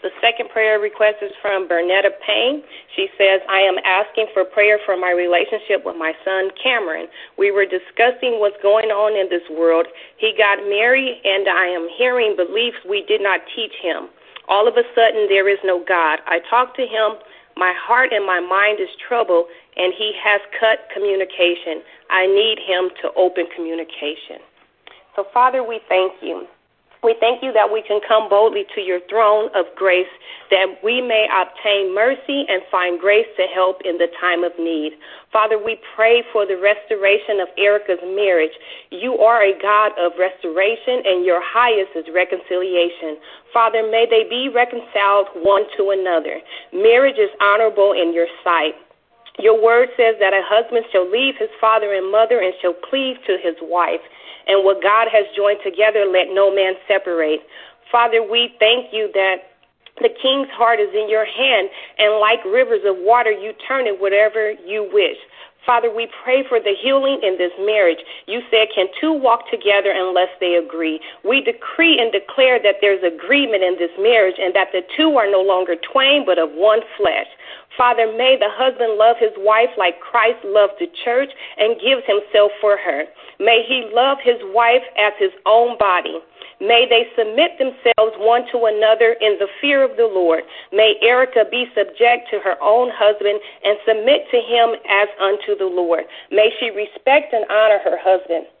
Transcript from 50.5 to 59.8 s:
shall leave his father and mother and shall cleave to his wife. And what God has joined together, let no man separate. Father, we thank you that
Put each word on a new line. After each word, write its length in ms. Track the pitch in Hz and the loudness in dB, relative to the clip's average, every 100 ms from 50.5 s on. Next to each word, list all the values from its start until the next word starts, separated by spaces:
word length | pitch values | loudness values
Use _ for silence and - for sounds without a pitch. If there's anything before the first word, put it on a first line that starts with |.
| 214 233 233 226 | 0 0 -4 0
shall 140 | 190 180 | -2 0
leave 300 | 220 269 269 | 0 -2 -4
his 120 | 220 - | -8 0
father 320 | 220 220 208 | 2 2 0
and 180 | 190 190 | -4 0
mother 280 | 208 226 240 | 2 2 2
and 120 | 185 180 | 0 -2
shall 140 | 185 | -4
cleave 420 | 170 - 269 269 254 | -4 -6 -4 -4 -6
to 140 | - 185 | -6 -4
his 180 | 170 160 | -4 -6
wife. 400 | 160 175 170 170 - - - - - | -4 -2 0 -2 -10 -20 -20 -12 0
And 180 | 196 | 2
what 180 | 196 190 | 4 2
God 240 | 196 214 226 | 2 2 4
has 140 | 220 202 - | 2 0 -2
joined 240 | 202 208 | 0 0
together, 440 | 196 175 214 214 196 | -4 0 2 2 2
let 240 | 185 170 | 0 0
no 200 | 190 196 | 2 2
man 220 | 196 190 185 - | 2 -2 -4 -2
separate. 520 | 196 190 170 156 151 _ - - _ _ | -2 -2 -2 -2 -4 _ -20 -20 _ _
Father, 280 | 240 233 226 | 0 2 0
we 260 | 208 233 240 _ | 0 -2 -2 _
thank 340 | 220 240 247 | 2 2 -4
you 160 | 220 208 | -6 -4
that 240 | 196 190 185 - _ _ _ | -2 -2 -2 -10 _ _ _